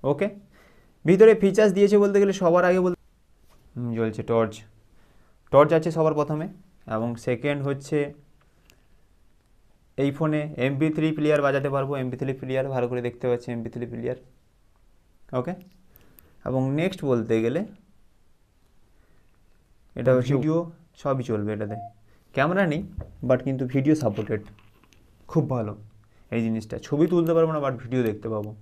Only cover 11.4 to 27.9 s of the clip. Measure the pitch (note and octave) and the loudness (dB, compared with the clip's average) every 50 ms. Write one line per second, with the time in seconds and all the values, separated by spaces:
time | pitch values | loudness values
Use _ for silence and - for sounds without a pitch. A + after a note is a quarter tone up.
11.4 | C#3+ C#3 C#3 C#3 C3+ C#3+ C3+ C#3 C3+ C3+ C#3+ C3+ C3 B2+ B2 A#2+ - C3 C3 C3 | 2 2 0 0 -2 -2 -2 -2 -2 -2 -4 -4 -4 -6 -6 -6 -4 -6 -6 -6
12.4 | - B2+ C3 C3 C3+ C#3 C3+ B2+ A#2+ A#2+ B2+ B2 A#2+ A#2+ A#2+ - - B2+ B2 A#2+ | -6 -4 -4 -2 -2 -2 -2 -4 -2 -2 -4 -4 -4 -6 -8 -4 -2 -2 -2 -2
13.4 | A#2+ - A#2+ A#2 A#2 A#2 - B2 A#2+ A#2+ A#2+ A#2 A2+ B2 B2+ B2+ - - _ _ | -4 -8 -8 -8 -8 -8 -8 -10 -10 -10 -10 -8 -8 -8 -8 -8 -12 -20 _ _
14.4 | _ _ _ _ _ _ _ _ _ _ _ _ _ _ _ _ - - - B2+ | _ _ _ _ _ _ _ _ _ _ _ _ _ _ _ _ -20 -8 -6 -6
15.4 | B2 E3+ F3+ F#3 - - _ _ _ - _ - - - _ - _ _ _ - | -6 -6 -8 -12 -14 -20 _ _ _ -20 _ -20 -20 -20 _ -20 _ _ _ -10
16.4 | - - B2+ C3 C3 C3+ C#3 D3+ E3 F#3+ F#3+ - - C#3 B2+ A#2 A2 A2+ A#2 A2 | -8 -4 -2 -2 -2 0 -2 -2 -2 -2 -4 -4 -2 -2 0 0 0 0 0 0
17.4 | A2 A#2 B2+ E3 G#3+ - - - _ _ _ _ - _ _ _ _ _ _ _ | 0 0 -2 -4 -6 -8 -12 -20 _ _ _ _ -20 _ _ _ _ _ _ _
18.4 | _ _ _ _ _ _ _ _ _ _ _ _ _ _ _ _ _ _ _ _ | _ _ _ _ _ _ _ _ _ _ _ _ _ _ _ _ _ _ _ _
19.4 | _ _ _ _ _ _ _ _ _ _ _ - B2 C3 C3 B2+ A#2+ A#2+ C#3+ C3+ | _ _ _ _ _ _ _ _ _ _ _ -2 2 2 2 2 2 0 0 0
20.4 | B2 D3+ D#3 E3+ E3+ E3 - - - _ _ - - D3 C3+ C3 A#2+ B2+ A2+ G#2 | 0 0 0 -2 -2 -4 -12 -20 -20 _ _ -8 -4 -4 -2 -2 -2 -4 -4 -4
21.4 | G#2 G#2 G#2+ G#2 G#2+ G#2 G#2+ G2+ G2+ G2+ - _ _ _ - _ _ _ - - | -2 -4 -6 -6 -6 -8 -8 -10 -12 -14 -18 _ _ _ -20 _ _ _ -4 -2
22.4 | C3+ D#3 F3+ F#3+ G3+ E3+ C#3+ D3+ - - - - - - - - - B2 B2+ B2+ | 0 0 0 0 0 0 -2 -4 -6 -10 -12 -14 -14 -14 -14 -10 0 0 0 2
23.4 | - C3+ C3+ C3 C3+ B2 B2+ C#3 C3 D3 D#3 D3+ C#3 A2 G#2 G#2+ A2 G2+ A2+ G#2+ | 2 -4 -4 -4 -4 -2 -2 0 2 2 2 2 0 -4 -4 -4 -6 -4 -6 -8
24.4 | - - - - - - - _ _ _ - _ _ _ _ _ - - - D#3+ | -8 -12 -20 -20 -20 -20 -20 _ _ _ -20 _ _ _ _ _ -20 -2 -2 -2
25.4 | C#3 A#2 C3 B2 A2 G#2 G#2 G#2 - - - - _ _ _ _ - _ - A#2 | 0 0 -2 -4 -4 -6 -8 -12 -16 -20 -20 -20 _ _ _ _ -14 _ -4 -2
26.4 | A2+ A2+ A2 A2 G#2+ - - A#2 - - D3 C#3+ D#3+ E3 F3+ F3 E3+ E3 E3 E3 | 0 0 -2 -4 -4 -8 -10 -12 -6 -4 2 2 2 4 4 2 2 4 4 4
27.4 | E3 D#3+ D#3+ D3+ C#3+ C3+ C3 A2+ G#2+ A2+ | 4 2 2 -2 -2 -2 -4 -4 -8 -4